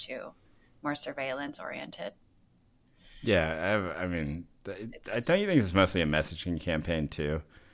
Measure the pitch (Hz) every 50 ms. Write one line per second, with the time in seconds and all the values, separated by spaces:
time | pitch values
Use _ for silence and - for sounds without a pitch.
0 | - - 131 117 - - - _ _ - _ _ _ _ _ - - 147 147 -
1 | - 143 143 143 135 135 131 139 143 143 - - - - - 127 143 - - -
2 | 90 - - _ _ _ _ _ _ _ _ _ _ _ _ _ _ _ _ _
3 | - - - - - 117 98 87 80 80 82 80 87 98 107 104 95 87 73 82
4 | 92 90 87 82 76 71 73 85 85 - _ _ - 101 92 95 110 120 - -
5 | - - - 120 - - 170 196 208 196 180 139 104 87 85 98 95 - - 90
6 | 80 76 76 78 78 - 82 - - 87 85 78 - 87 80 78 76 87 82 80
7 | 73 73 - - 76 73 80 78 - - - - - -